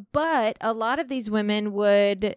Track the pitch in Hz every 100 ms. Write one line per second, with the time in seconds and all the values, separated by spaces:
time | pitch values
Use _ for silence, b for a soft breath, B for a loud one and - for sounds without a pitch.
0 | 202 294 320 294 220 - 220 226 226 277
1 | 262 269 214 214 208 208 208 202 208 202
2 | 202 196 208